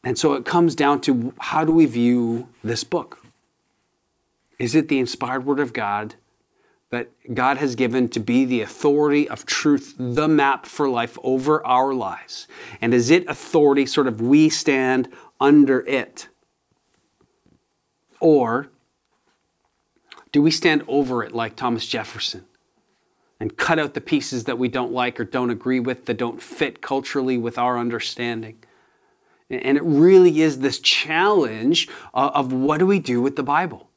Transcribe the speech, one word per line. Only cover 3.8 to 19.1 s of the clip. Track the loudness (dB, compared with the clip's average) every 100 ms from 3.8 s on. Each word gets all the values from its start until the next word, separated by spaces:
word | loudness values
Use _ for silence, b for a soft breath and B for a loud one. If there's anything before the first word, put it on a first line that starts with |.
| _ _ _ _ _ _ _ _
Is | 0 0
it | 2
the | -2
inspired | -2 -4 -6 -4 -2
word | -2
of | -2
God | -4 -4 -4 -6 -14 _ _ _ _ _ _ _
that | -8 -8 _ -10
God | -2 -2 0
has | -4
given | -2 -2 0 -2
to | -2
be | 0 0 2
the | -2
authority | -4 -2 0 2 2 2 0
of | -6 -6
truth, | -2 2 0 -2 -10
the | -4 -2 2
map | 4 2 0 -6
for | -4 -2
life | -2 -4 -6
over | -4 -2 0 0 2
our | 0 2
lives? | -2 -6 -10 -14 -18 -18 B B B
And | 2
is | 2 4
it | 2 2
authority, | -10 -2 4 4 4 2
sort | 0 -2
of, | -2
we | 4 6 6
stand | 2 0 0 2 0 -2 B B _
under | 6 6 6 2 0
it? | -4 -4 -14 -20 _ _ _ _ _ _ _ _ _ _ _ _ _ _ _ _ _ _ _
Or | 4 4 2 -2 -6 _ _ _ _